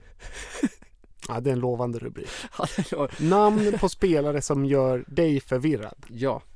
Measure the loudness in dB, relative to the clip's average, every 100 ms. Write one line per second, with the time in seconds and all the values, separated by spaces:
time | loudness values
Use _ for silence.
0 | -20 -18 -16 -14 -12 -4 -4 -4 -18 -20
1 | -20 -16 -8 -4 0 0 0 0 -2 -4
2 | -10 -12 -12 -12 -12 -6 -4 -4 -4 -4
3 | -4 -2 2 6 6 4 2 2 0 2
4 | 2 2 2 -2 0 0 2 4 2 0
5 | -2 2 2 2 0 0 0 0 -4 -14
6 | -16 -4 -2 -4 -8